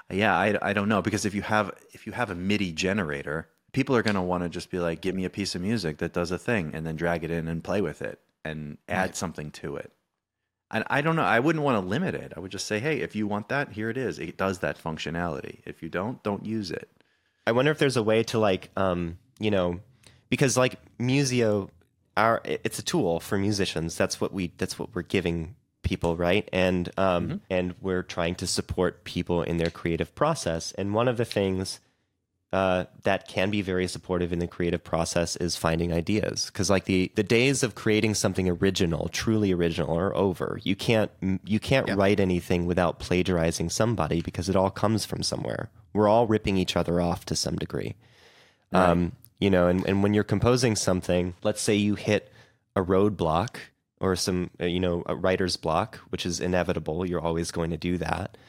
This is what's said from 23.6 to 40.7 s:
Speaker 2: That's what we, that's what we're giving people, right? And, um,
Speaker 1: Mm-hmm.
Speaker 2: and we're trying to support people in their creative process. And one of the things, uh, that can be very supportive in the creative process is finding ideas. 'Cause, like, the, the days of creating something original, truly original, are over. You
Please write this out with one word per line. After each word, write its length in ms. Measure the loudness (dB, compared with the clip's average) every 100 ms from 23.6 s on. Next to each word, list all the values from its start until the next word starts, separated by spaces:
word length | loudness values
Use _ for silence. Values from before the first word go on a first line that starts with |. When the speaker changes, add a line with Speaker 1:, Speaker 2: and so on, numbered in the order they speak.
| -2 -2 -4 -2
Speaker 2:
That's 240 | -2 -2
what 140 | -4
we, 180 | -2 -4 -4
that's 200 | -8 -6
what 160 | -8
we're 80 | -6 -2 0
giving 380 | 0 -2 -6 -12 _ _
people, 360 | -4 0 0 0
right? 320 | 2 2 0
And, 380 | 0 2 2 -2 0
um, 300 | 2 2 0
Speaker 1:
Mm-hmm. 100 | -6 -4
Speaker 2:
and 260 | -2 -2 -4
we're 240 | -4 -4
trying 320 | -4 -2 -2 -2
to 100 | -4
support 600 | -4 -4 0 0 -2 -8
people 380 | -6 -2 -2
in 120 | 0 0
their 100 | -2
creative 440 | -2 -2 -2 -2
process. 600 | -2 0 0 -2 -4 -4
And 200 | -6 -2
one 140 | 0 0
of 80 | 0
the 80 |
things, 560 | -2 0 0 0 -4 -8 _ _ _ _ _ _ _
uh, 320 | 0 2 2 -2 -4
that 260 | -2 -2 -2
can 200 | -2 0
be 120 | 0
very 260 | -2 0 -2
supportive 460 | -4 -4 -2 0
in 60 | -2
the 80 | -4 -2
creative 280 | -2 -2
process 540 | -2 -2 0 0 0 -2
is 180 | -4 0
finding 380 | 0 2 2
ideas. 560 | 0 0 0 0 -4 -6
'Cause, 200 | -2 2
like, 140 | 2
the, 300 | 4 2 2 0
the 80 |
days 400 | 2 4 4 2
of 120 | 0 -2
creating 380 | 2 2 2 2
something 340 | 0 2 0
original, 580 | 2 2 2 2 0 -2
truly 460 | -4 0 2 4
original, 440 | 2 2 0 0 0
are 160 | 0 2
over. 440 | 0 0 -4 -4
You 120 | -4